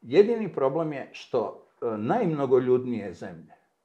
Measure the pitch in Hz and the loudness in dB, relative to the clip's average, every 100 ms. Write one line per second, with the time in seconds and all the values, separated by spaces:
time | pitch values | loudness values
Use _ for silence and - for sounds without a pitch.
0 | 113 156 214 226 196 160 135 156 160 139 | 2 4 4 0 -4 -2 0 0 -4 -6
1 | - - - 127 98 - _ _ 123 107 | -12 -16 -4 -2 -2 -8 _ _ -6 -4
2 | 113 220 190 151 135 127 127 127 127 110 | -2 0 0 0 4 4 4 2 0 -6
3 | 98 85 104 82 - _ _ _ | -8 -10 -14 -14 -20 _ _ _